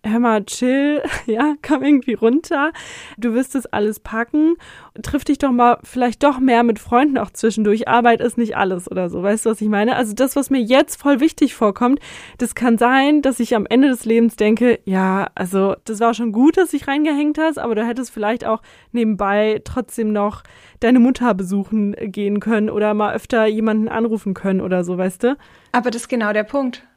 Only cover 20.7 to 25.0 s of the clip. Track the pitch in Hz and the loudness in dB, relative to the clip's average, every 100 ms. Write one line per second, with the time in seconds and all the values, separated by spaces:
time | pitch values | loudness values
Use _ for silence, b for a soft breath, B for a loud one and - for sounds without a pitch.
20.7 | b 226 254 240 262 247 190 185 202 190 | b 2 6 4 2 0 -2 -2 -4 -2
21.7 | 220 202 - 220 196 202 208 214 220 214 | -2 -2 -4 -10 -6 -4 -2 0 0 0
22.7 | 208 214 214 208 226 - 233 220 220 220 | -2 -2 0 -2 -4 -2 0 2 0 0
23.7 | 214 220 226 226 214 202 185 196 190 185 | 0 -2 -2 -2 -2 -4 -4 -2 -2 0
24.7 | 180 175 180 | -2 -2 -4